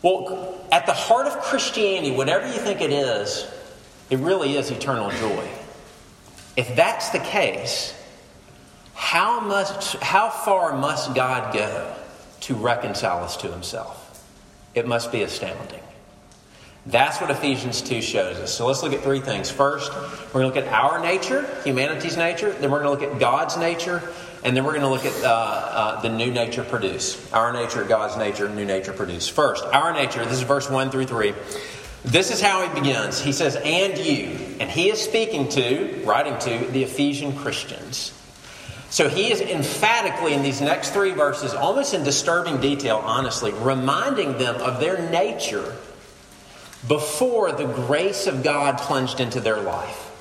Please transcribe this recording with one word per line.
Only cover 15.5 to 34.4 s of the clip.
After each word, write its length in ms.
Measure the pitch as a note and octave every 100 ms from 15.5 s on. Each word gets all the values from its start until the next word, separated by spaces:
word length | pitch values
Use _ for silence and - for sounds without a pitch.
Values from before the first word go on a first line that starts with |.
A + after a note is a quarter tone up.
| E2+ - - - - - - - - - - - -
That's 360 | - A#2+ C3+ -
what 100 | E3
Ephesians 500 | C#3 C#3+ B2 B2 A2
two 220 | - A#2
shows 360 | - A2 F#2 F2+
us. 140 | -
So 140 | - A#2+
let's 160 | C3+
look 100 | D#3+
at 120 | C3
three 160 | C#3 C#3
things. 280 | C3 G2+ F#2+
First, 440 | - C#3 C#3 -
we're 500 | - - - - C3+
gonna 40 | C3
look 100 | C3+
at 100 | -
our 320 | G#2+ C3+ E3+
nature, 500 | E3+ F#3+ - C4 C#4 -
humanity's 520 | D3 B2+ C#3+ D#3 E3 E3+
nature. 340 | E3+ F#3 G#3
Then 220 | F#3+ C#3+
we're 60 | C#3+
gonna 120 | C#3+
look 140 | C#3
at 160 | C#3+ B2
God's 360 | B2 C#3 E3 E3+
nature. 460 | E3+ E3+ E3+ F3 - - - -
And 120 | B2+ B2+
then 80 |
we're 100 | C#3
gonna 160 | D3+ C#3
look 140 | C3
at, 180 | A#2+ -
uh, 60 | B2+
uh, 720 | A2+ A2 A2 - A2+ G#2+ -
the 80 | A#2
new 240 | A2+ A#2+
nature 320 | A#2+ A2+ -
produced. 680 | - A#2+ F#2+ E2 - - -
Our 200 | A2 A#2
nature, 320 | A#2+ A#2 A#2
God's 320 | G2+ A2 G#2+ A2+
nature, 320 | G#2+ G2+ G2+
new 160 | G#2
nature 280 | G2 F#2+ F#2+
produced. 380 | F#2+ F#2 F2 -
First, 320 | - C#3+ - -
our 260 | C3+ D#3+
nature, 320 | D#3 C3 -
this 140 | A#2 B2+
is 40 |
verse 260 | B2 C#3 -
one 220 | C3 C3
through 160 | C3 B2+
three. 280 | A#2 G#2 G#2 - - - - - -
This 280 | B2+ D#3+ F#3
is 80 | A3
how 260 | G3+ F#3+ F3+
he 140 | E3+
begins. 400 | C#3 A#2+ G#2 -
He 100 | C#3+
says, 240 | C#3 D#3
"And 420 | A2+ C#3+ F3 G3 F#3+
you." 600 | E3 C3 F#2+ -